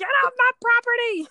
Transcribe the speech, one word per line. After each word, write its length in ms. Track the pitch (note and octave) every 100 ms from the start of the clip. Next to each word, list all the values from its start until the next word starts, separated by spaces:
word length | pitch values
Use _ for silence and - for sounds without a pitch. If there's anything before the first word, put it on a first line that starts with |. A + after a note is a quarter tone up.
Get 80 | F#4+ C#5
off 80 | C5
my 160 | B4 B4 B4+
property. 720 | A#4 A#4 A#4 A#4+ A#4 G4 D#4